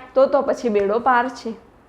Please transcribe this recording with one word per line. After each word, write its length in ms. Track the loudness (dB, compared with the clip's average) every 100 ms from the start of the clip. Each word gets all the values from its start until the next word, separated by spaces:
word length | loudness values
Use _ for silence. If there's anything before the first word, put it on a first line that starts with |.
| -4
તો 120 | 2 2
તો 160 | 2
પછી 280 | 0 -2 0
બેડો 300 | 0 0 0
પાર 300 | 2 2 0
છે. 220 | -6 -12 -14 -18 -20